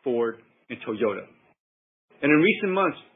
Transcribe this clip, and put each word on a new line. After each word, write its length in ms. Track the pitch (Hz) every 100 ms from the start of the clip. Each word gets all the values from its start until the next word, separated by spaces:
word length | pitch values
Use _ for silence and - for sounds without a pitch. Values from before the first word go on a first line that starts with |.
Ford, 360 | 135 117 117 113 _ _ _
and 100 | 120
Toyota. 400 | - - 110 95 - _ _ _ _ _ _ _ _ _
And 80 | 143
in 80 | 151
recent 320 | 185 214 208
months 240 | 190 185 - -